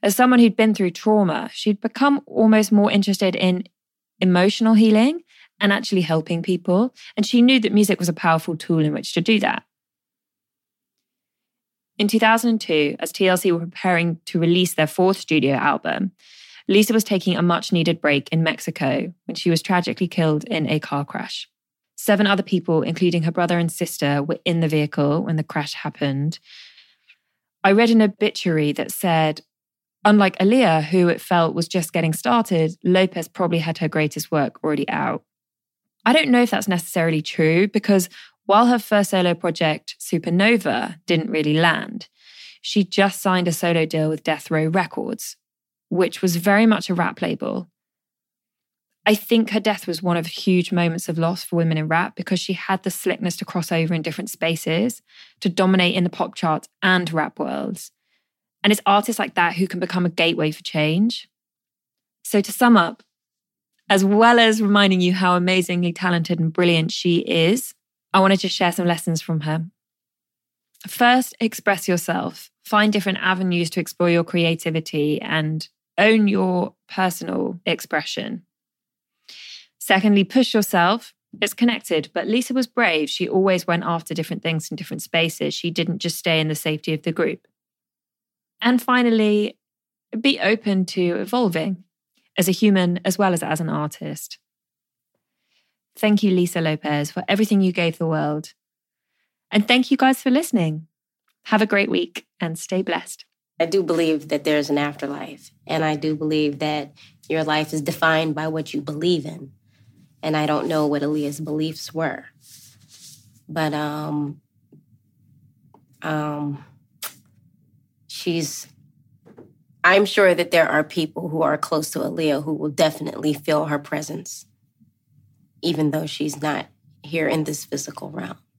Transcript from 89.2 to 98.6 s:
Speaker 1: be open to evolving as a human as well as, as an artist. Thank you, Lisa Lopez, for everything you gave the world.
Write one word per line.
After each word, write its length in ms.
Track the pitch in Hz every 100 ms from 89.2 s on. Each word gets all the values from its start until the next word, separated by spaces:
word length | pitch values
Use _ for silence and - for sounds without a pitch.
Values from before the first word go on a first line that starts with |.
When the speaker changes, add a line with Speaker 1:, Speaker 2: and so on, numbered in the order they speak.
| 214 208 208 - _ _ _ _ _ 226
Speaker 1:
be 200 | 269 277
open 460 | 196 220 214 190 180
to 160 | - 180 175
evolving 640 | - 247 226 165 160 185 _ _ _ _ _ -
as 120 | 180
a 40 |
human 480 | 185 214 196 180 175 190
as 140 | 185
well 120 | 196
as, 120 | 170
as 160 | - 156
an 80 | 160
artist. 720 | 156 151 - 151 151 - - _ _ _ _ _ _ _ _ _ _ _ _ _ _ _ -
Thank 280 | 214 208
you, 80 | 208
Lisa 300 | 185 175 175
Lopez, 500 | 165 156 151 147 147
for 120 | - -
everything 340 | 196 214 202
you 100 | 190
gave 280 | 175 170 160
the 80 | 165
world. 480 | 156 151 151 160 _